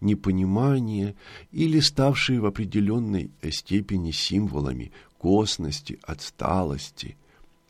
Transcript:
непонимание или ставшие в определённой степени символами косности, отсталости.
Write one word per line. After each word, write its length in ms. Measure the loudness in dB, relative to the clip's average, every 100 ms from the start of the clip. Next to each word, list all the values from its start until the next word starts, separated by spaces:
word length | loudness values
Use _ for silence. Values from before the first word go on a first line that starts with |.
непонимание 1120 | 0 2 2 2 2 2 2 2 0 -2 -4 -6 -18 -20 -12
или 260 | -2 2 4
ставшие 640 | 2 4 2 2 2 2
в 60 | 2
определённой 840 | 0 -2 0 2 2 0 -2 -2 -8 -8
степени 600 | -6 -2 -2 0 -4 -2
символами 800 | -4 0 0 0 -2 -4 -4 -8 -16 -20 _
косности, 840 | 2 4 2 -2 -4 -6 -10 -14
отсталости. 1120 | -12 -12 -12 -6 -2 0 0 -4 -8 -14 -14 -16 _ _ -20 _ _